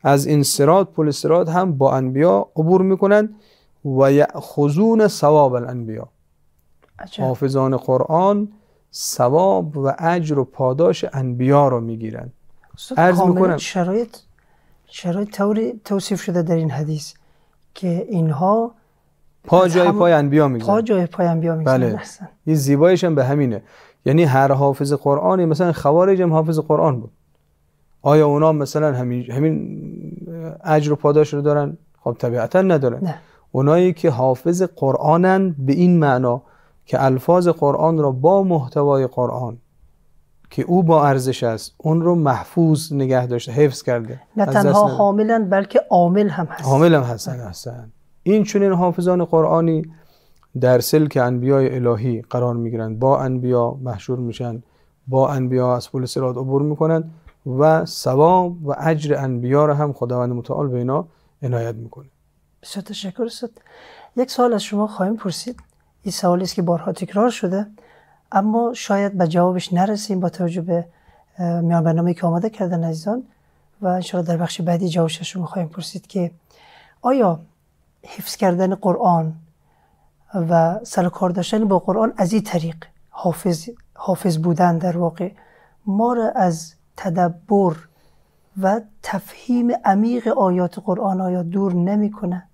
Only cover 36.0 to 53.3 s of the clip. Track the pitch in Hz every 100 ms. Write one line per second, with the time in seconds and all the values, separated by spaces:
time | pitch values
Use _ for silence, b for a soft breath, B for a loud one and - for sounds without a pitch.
36 | 147 127 127 120 b b b b _ 127
37 | 135 131 - 175 175 165 143 139 156 160
38 | 143 127 151 196 190 170 123 156 143 135
39 | 131 - 123 123 123 117 _ _ _ _
40 | _ _ _ _ _ - - 180 165 160
41 | 147 135 127 123 120 110 - _ 156 160
42 | 165 175 147 123 - - 165 156 160 143
43 | 131 131 123 120 - 120 147 123 - 120
44 | 110 127 _ 214 202 202 143 202 208 208
45 | 202 196 220 226 196 196 196 - - 185
46 | 175 190 208 156 165 - 135 139 170 156
47 | 123 113 - 123 113 87 120 120 113 _
48 | _ _ 175 214 208 202 196 180 180 175
49 | 175 180 170 165 156 165 165 156 160 b
50 | b b b b b 131 127 127 - 156
51 | 151 147 123 127 123 139 131 131 120 113
52 | 123 113 - 123 123 120 117 117 110 110
53 | 131 139 135